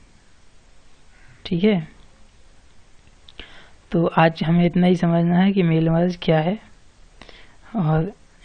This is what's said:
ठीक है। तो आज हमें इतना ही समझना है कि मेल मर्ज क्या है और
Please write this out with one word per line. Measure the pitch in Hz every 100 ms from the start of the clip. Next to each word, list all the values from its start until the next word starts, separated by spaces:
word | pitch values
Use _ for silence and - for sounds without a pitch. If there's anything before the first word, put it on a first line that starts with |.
| - _ _ - - - - - - - - - - - -
ठीक | 170
है। | 208 196 156 - - - - - - - - - - - - - - - - - - - _
तो | 180 170
आज | - 165 165
हमें | 156 170 175
इतना | 180 180
ही | 175
समझना | 170 170 170 175
है | 190
कि | 196
मेल | 170 160 160
मर्ज | 165 180 175
क्या | - 160
है | 156 214 - - - - - - - - - - - 226
और | 156 156 165 - - _